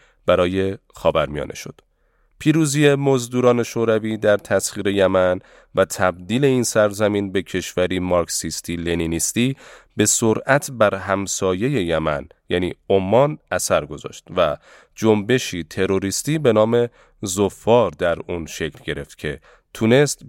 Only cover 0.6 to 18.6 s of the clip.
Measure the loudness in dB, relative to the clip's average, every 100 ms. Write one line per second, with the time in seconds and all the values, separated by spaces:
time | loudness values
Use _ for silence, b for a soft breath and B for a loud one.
0.6 | -2 -4 _ -4 0 0 0 -4 -10 -12
1.6 | -16 -18 _ _ _ _ _ -4 0 2
2.6 | 2 2 2 4 2 0 0 0 2 2
3.6 | 0 -2 0 0 0 0 2 2 2 -2
4.6 | -2 -4 -2 2 4 4 2 0 b b
5.6 | b -2 0 0 -2 -2 -4 0 2 2
6.6 | 0 2 2 2 0 0 -2 -4 -4 -6
7.6 | -4 -2 -2 -2 0 0 0 -4 -6 -8
8.6 | -8 -6 -4 -2 -2 -2 -2 -2 -2 -4
9.6 | B B B -2 0 2 0 0 0 0
10.6 | 0 0 0 0 -4 -4 -4 -2 -2 0
11.6 | -2 -2 0 -2 -2 -4 -8 _ -6 -2
12.6 | -2 -4 0 0 2 2 2 -2 -6 -4
13.6 | 0 0 -2 -10 -14 -18 -6 0 0 -2
14.6 | b b b -2 2 2 2 0 -2 -8
15.6 | -8 -2 0 0 -2 -4 -4 0 2 4
16.6 | 4 2 0 b b b -4 0 0 0
17.6 | 2 4 4 0 -2 -2 -4 -8 -8 -8